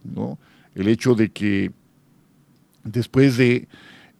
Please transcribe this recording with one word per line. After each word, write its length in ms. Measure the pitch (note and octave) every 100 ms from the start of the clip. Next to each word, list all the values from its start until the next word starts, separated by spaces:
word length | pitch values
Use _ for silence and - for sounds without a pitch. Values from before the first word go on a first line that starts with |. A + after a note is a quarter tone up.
¿no? 340 | - - A#2 - _ _ _
El 140 | - G2
hecho 260 | A2+ B2+
de 160 | A#2 A2
que 400 | - G#2 G2 G2 - _ _ _ _ _ _ _ _ _ _
después 540 | - A#2 A2+ C3 C#3 A#2+
de, 280 | B2 B2 - - - - _